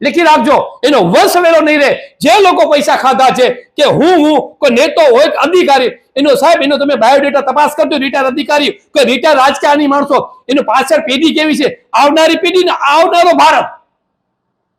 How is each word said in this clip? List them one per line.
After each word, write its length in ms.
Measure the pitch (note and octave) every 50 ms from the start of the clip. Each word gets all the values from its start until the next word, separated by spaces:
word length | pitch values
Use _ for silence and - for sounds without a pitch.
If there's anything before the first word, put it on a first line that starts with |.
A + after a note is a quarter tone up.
લખી 200 | G#3+ C#4+ - E4
રાખજો, 600 | E4+ D#4 D4+ C#4+ A3 D4 C4 F#3 - - - - -
એનો 140 | C#4 D4 A#3+
વંશવેલો 640 | F#3 E3 G3 D4+ G4 F#4+ F4+ F4 F4+ E4 E4 D#4
નહીં 180 | D#4+ D4+ D4+ D4
રહે. 380 | C#4 A#3+ F#3 - - - _ _
જે 200 | - C#4+ F4+ G#4+
લોકો 300 | G4 F4+ D#4 - D#4+ C#4+
પૈસા 240 | D4+ D4 D4 D#4 C#4
ખાધા 340 | - - C4 B3+ - C4 B3+
છે 200 | - B3 B3+ A3+
કે 340 | - - - _ _ - D4
હું, 340 | A#3+ E3+ - C4+ F4 F#4 E4
હું 360 | D4 D4+ D#4 - - - -
કોઈ 140 | _ D4 C#4
નેતો 460 | A#3 A#3 D4+ D#4+ - - D#4 C#4 A3+
હોય 100 | B3 D4+
કે 120 | D#4+ - -
અધિકારી, 540 | B3+ D4+ F4+ F#4 - - C#4 C4 B3+ G#3 - - _ _ _
એનો 200 | C4 C#4+ D4+ B3+
સાહેબ, 280 | - C4 D#4+ E4+ - C4+
એનો 140 | C#4+ D4 C4
તમે 180 | C#4 C#4+ C#4+
બાયોડેટા 460 | A3+ A3 A#3+ C#4 C#4 C#4 C#4 C4+ C#4
તપાસ 340 | - C4 B3 C#4+ D4 C#4 - -
કરજો, 200 | D4+ C4+ D4+ C#4
રિટાયર 280 | C4+ C4+ C#4 C#4 C4
અધિકારી, 440 | C4 B3+ D4 C4+ - D4 D4 C#4+ A#3+
કોઈ 360 | - - _ _ _ D4+ B3+
રિટાયર 320 | G#3 C4 B3+ E4 D#4 D4 C4
રાજકારણી 500 | B3+ C#4+ C#4 - - D4 D4 D4 D4 C#4
માણસો, 580 | C#4 C#4+ C#4 C#4+ C4+ - - - - _ _ -
એનો 120 | C4+ D4
પાછળ 380 | - G#3 G#3+ C4 B3+ - D#4+ D4
પેઢી 340 | - B3 C4 C#4 E4 D#4 -
કેવી 220 | D#4+ D#4 D#4 C#4+
છે, 300 | - C#4 - - - _ _ -
આવનારી 420 | A3+ C#4 D4 D4+ D#4+ D#4+ D#4+ E4
પેઢી 280 | D#4+ - F4 F4+ F4+ F4
ને 80 | F4
આવનારો 680 | B3 - - C#4 C#4+ D#4+ E4+ F4 F4 F4 F4 F4 E4 C#4
ભારત 280 | C#4+ D#4+ D4+ B3 - - - - _ _ _ _ _ _ _ _ _ _ _ _ _ _ _ _ _ _ _